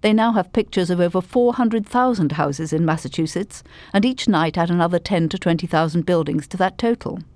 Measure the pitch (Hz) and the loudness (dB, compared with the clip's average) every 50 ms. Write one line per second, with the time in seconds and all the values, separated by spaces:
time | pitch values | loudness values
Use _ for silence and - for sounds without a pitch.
0 | - 208 214 220 220 233 233 214 180 - - 233 208 - - 196 180 170 180 175 | 2 2 2 4 4 2 2 0 -2 0 -2 -2 -2 0 0 -2 0 0 2 2
1 | 175 175 170 185 180 - - 247 240 240 240 247 247 226 220 226 202 - - 247 | 2 2 2 -2 -4 0 0 2 2 2 2 2 0 0 0 -2 -4 -2 0 0
2 | 247 254 240 190 170 143 147 165 151 147 143 - 160 156 - 156 170 160 156 160 | 2 2 2 0 0 -2 0 -2 -2 -2 -2 -4 -6 -4 0 0 2 0 0 -2
3 | - 135 - - 160 156 - 170 202 - - - - - - - - - - 196 | -4 -8 -4 -4 -4 -2 -2 -6 -6 -6 -10 -20 -20 -20 -20 -20 -20 -4 -2 0
4 | 208 254 262 254 - - 202 156 160 165 156 185 170 170 175 175 170 170 175 170 | 0 2 0 0 0 0 2 2 2 0 0 0 0 0 2 2 2 2 0 -2
5 | 170 - 202 175 165 156 - 185 - 180 165 165 - 170 - 156 160 160 151 175 | -2 0 0 0 0 0 -2 -2 0 0 0 0 -2 -2 0 0 0 2 0 -2
6 | 160 - 180 170 160 151 - 156 143 - - 185 185 185 185 - - 233 233 240 | 0 2 0 0 0 0 -2 -4 -6 -6 -4 -2 -2 -2 -2 -2 -2 -2 -2 -2
7 | - - - 180 160 - - | -4 -10 -8 -10 -14 -16 -20